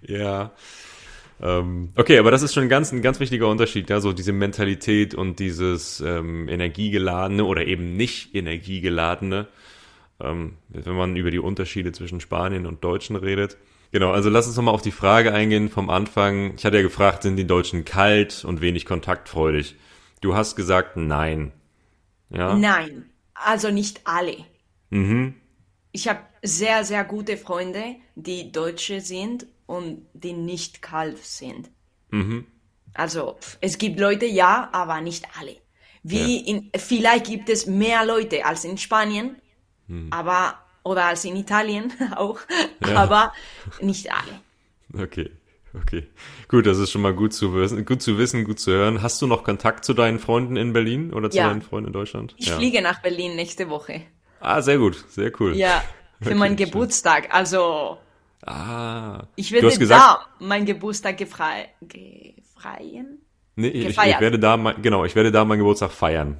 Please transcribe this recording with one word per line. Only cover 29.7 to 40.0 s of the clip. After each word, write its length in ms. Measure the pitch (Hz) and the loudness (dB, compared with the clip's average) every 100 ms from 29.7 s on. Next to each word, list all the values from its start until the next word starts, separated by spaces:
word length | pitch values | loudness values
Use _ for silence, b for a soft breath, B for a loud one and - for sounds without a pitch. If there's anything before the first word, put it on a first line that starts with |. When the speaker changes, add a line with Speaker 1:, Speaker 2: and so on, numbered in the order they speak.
| 175 170 160 - | -10 -10 -14 -18
Speaker 2:
die 180 | 165 175 | -14 -12
nicht 480 | 170 170 175 - - | -8 -8 -8 -10 -14
kalt 360 | - 160 156 151 | -10 -6 -6 -10
sind. 520 | - - 127 123 127 _ _ _ _ | -16 -16 -14 -16 -18 _ _ _ _
Speaker 1:
Mhm. 360 | 104 101 117 - _ _ _ _ | -4 -4 -6 -10 _ _ _ _
Speaker 2:
Also, 420 | - 165 160 127 - | -8 -6 -4 -8 -10
pf, 180 | - - | -20 -6
es 180 | 190 - | -6 -4
gibt 200 | 214 165 | -4 0
Leute, 260 | 202 202 240 | 0 2 0
ja, 420 | 190 180 226 247 | 4 4 4 0
aber 280 | 185 170 160 | -6 -4 -6
nicht 260 | 165 165 - - | -6 -10 -14 -16
alle. 180 | 143 - _ b b b | -18 -18 _ b b b
Wie 380 | 156 208 233 247 | -4 -2 0 -2
Speaker 1:
Ja. 60 | - | -2
Speaker 2:
in, 240 | 208 - 190 | -6 -6 -10
vielleicht 500 | - 240 226 233 220 | -2 2 4 2 0
gibt 220 | 214 214 | -8 -2
es 180 | 220 196 | -2 0
mehr 380 | 190 220 226 | 0 2 2
Leute 400 | 220 226 220 151 | 2 0 0 -2
als 200 | 151 160 | -2 -4
in 120 | 165 190 | -8 -10
Spanien, 580 | - 220 208 208 240 262 _ _ _ _ - | -2 0 0 -2 -6 -10 _ _ _ _ -14
Speaker 1:
Hm. 200 | 85 | -12